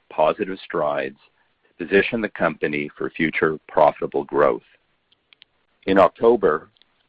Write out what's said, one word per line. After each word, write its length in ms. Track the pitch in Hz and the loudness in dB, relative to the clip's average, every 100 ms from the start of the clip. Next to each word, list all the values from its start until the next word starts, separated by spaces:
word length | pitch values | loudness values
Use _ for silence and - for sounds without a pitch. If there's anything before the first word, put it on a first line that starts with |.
| _ | _
positive 500 | - 78 82 95 95 | -2 0 0 -6 -10
strides 540 | - 85 76 71 67 69 _ _ _ _ _ | -8 -4 -4 -4 -6 -12 _ _ _ _ _
to 180 | - | -14
position 380 | 85 98 - 117 | 0 0 2 -2
the 80 | 104 | -6
company 580 | - 85 76 80 73 73 - | -4 -4 -2 -4 -4 -8 -8
for 140 | 69 | -8
future 480 | - 80 - 80 78 - | -4 -4 0 -2 -2 -4
profitable 560 | - 73 - - 69 | 2 2 2 -4 -6
growth. 380 | 71 69 71 57 - _ _ _ _ _ _ _ _ _ _ _ | -4 0 2 0 -8 _ _ _ _ _ _ _ _ _ _ _
In 140 | - 95 | 0 4
October, 720 | 87 - 113 120 92 76 - _ _ _ | 4 4 2 4 2 0 -4 _ _ _